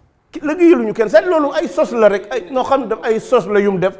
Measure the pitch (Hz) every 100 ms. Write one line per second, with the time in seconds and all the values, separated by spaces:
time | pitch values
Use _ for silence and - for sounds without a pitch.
0 | _ _ _ - 285 359 339 262 220 214
1 | 208 294 370 320 285 311 339 - 254 240
2 | 208 196 - 233 175 254 - 269 220 185
3 | 240 226 - 247 185 208 202 190 190